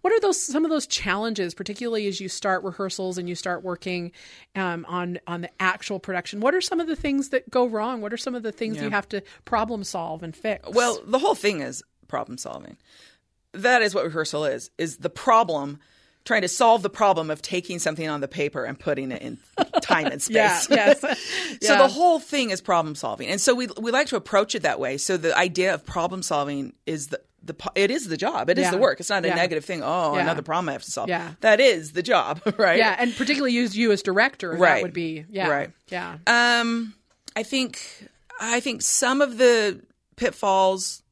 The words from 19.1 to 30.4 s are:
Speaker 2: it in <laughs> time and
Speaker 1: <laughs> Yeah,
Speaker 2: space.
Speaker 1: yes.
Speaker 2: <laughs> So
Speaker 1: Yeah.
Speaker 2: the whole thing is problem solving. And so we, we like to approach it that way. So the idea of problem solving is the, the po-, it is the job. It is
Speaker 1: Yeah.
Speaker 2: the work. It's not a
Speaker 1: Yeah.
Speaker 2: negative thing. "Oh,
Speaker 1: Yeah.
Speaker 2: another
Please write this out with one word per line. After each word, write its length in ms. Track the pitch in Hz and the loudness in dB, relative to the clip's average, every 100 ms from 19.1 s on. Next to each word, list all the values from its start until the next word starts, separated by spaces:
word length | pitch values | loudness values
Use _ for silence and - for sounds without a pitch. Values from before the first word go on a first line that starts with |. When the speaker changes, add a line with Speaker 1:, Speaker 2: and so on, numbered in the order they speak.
Speaker 2:
it 100 | 123 | -8
in 160 | - - _ - | -10 -14 _ -2
<laughs> 220 | - - | 0 0
time 240 | - 170 156 | 2 0 2
and 180 | 139 - | -4 0
Speaker 1:
<laughs> 40 | |
Yeah, 280 | 220 214 175 | 4 4 2
Speaker 2:
space. 180 | - 269 | 2 4
Speaker 1:
yes. 240 | 208 285 | 6 4
Speaker 2:
<laughs> 600 | 294 277 - 381 359 247 | 4 -4 -4 -6 -6 -4
So 100 | 214 | 4
Speaker 1:
Yeah. 60 | 294 | 6
Speaker 2:
the 100 | 269 | 4
whole 320 | 277 349 330 | 4 4 4
thing 300 | - 294 240 | 2 -2 0
is 100 | 185 | -2
problem 340 | - 175 156 | 0 0 0
solving. 320 | 147 123 107 - | -4 -6 -6 -4
And 120 | 196 | -2
so 160 | - 247 | 2 2
we, 100 | 247 - | 2 -6
we 100 | 226 | -2
like 160 | 254 285 | 0 0
to 80 | 226 | -2
approach 380 | - 202 214 | 0 2 2
it 80 | 226 | 0
that 160 | 151 117 | -2 0
way. 200 | 127 139 | -2 -2
So 180 | - 185 | -2 0
the 200 | 165 147 | 2 2
idea 380 | 180 180 185 | 2 2 0
of 100 | 160 | 0
problem 380 | - - 170 185 | -4 -4 -4 -4
solving 520 | - 151 143 143 135 - - | -4 -2 -2 -4 -8 -10 -8
is 220 | 160 139 | -8 -6
the, 120 | - _ _ | -10 _ _
the 120 | 160 | -16
po-, 180 | 160 - | -12 -6
it 160 | - 196 | 0 0
is 160 | 277 226 | 0 -4
the 100 | 160 | -4
job. 320 | 208 330 135 | -2 -2 0
It 60 | 180 | 2
is 80 | 180 | 2
Speaker 1:
Yeah. 40 | |
Speaker 2:
the 60 | 185 | 4
work. 220 | 254 - | 2 0
It's 100 | 175 | -2
not 140 | 202 | -2
a 40 | 175 | 0
Speaker 1:
Yeah. 60 | |
Speaker 2:
negative 300 | 175 180 160 | 0 0 -2
thing. 180 | 143 175 | -4 -6
"Oh, 320 | 139 170 165 | -2 0 0
Speaker 1:
Yeah. 60 | 165 | 0
Speaker 2:
another 200 | 170 165 | 0 -2